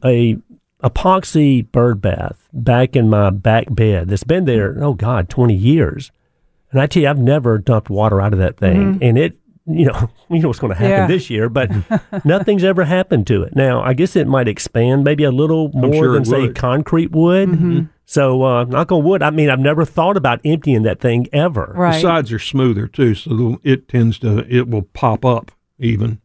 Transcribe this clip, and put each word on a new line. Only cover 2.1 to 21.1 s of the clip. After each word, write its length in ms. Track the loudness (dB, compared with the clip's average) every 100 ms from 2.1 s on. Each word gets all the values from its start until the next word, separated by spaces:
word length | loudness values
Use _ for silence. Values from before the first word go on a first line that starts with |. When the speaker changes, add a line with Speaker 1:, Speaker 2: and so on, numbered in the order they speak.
| -4 -6 -10 _
Speaker 1:
back 420 | -4 0 2 2 2
in 120 | 2
my 220 | 2 2
back 360 | 0 0 0 0
bed 340 | 0 0 0 -2
that's 160 | -4
been 200 | -2 0
there, 320 | 0 0 0 -2
oh 120 | -4
God, 340 | -2 -2 -2 -2
twenty 260 | 0 2
years. 560 | 2 2 2 0 -4 -14 _ _ _ _ _ _
And 100 | -2
I 60 | 0
tell 160 | 2
you, 60 | 2
I've 100 | 2
never 400 | 2 2 2 0
dumped 320 | 0 0 0
water 300 | -2 0 2
out 120 | 0
of 60 | 0
that 180 | 0 0
thing. 380 | 0 2 2
Speaker 2:
Mm-hmm. 80 | 0
Speaker 1:
And 160 | 2 2
it, 180 | 0 -4 _ _ -4
you 200 | 0 0
know, 240 | 0 -4 -6
<laughs> 120 | -4
you 100 | -2
know 80 | 0
what's 100 | -2
gonna 140 | -4
happen 160 | -2 0
Speaker 2:
Yeah. 160 | 0 0
Speaker 1:
this 240 | -2 -2
year, 180 | -4 -2
but 220 | -2 -2 -4 -2 -4
Speaker 2:
<laughs> 260 | -4 -4
Speaker 1:
nothing's 400 | 0 0 0 0
ever 200 | 2 0
happened 420 | 0 -2 0 -2 0
to 140 | -2
it. 120 | -2 0
Now, 260 | 0 0
I 100 | -2
guess 220 | 0 0 0
it 100 | 0
might 200 | 0 -2
expand 560 | -4 -4 0 2 2
maybe 200 | 0 0
a 60 | 0
little 380 | 0 0 -2 -2
Speaker 3:
I'm 60 | -2
Speaker 1:
more 120 | 0
Speaker 3:
sure 180 | 2 2
Speaker 1:
than, 80 | 2
Speaker 3:
it 40 | 0
Speaker 1:
say, 140 | 0
Speaker 3:
would. 120 | -2 -2
Speaker 1:
concrete 560 | -2 -2 0 -2 0
would. 360 | 0 2 2 2
Speaker 2:
Mm-hmm. 320 | 0 0 0 -4 _
Speaker 1:
So, 380 | -4 0 2 2
uh, 220 | 0 0
knock 260 | -2 -2 0
on 120 | 0
wood. 180 | 2 0
I 80 | 0
mean, 180 | 0 0
I've 120 | 2
never 240 | 0 0 -2
thought 300 | -2 0 0
about 220 | 0 -2
emptying 380 | -2 -2 0 0
that 180 | 0 -2
thing 280 | -2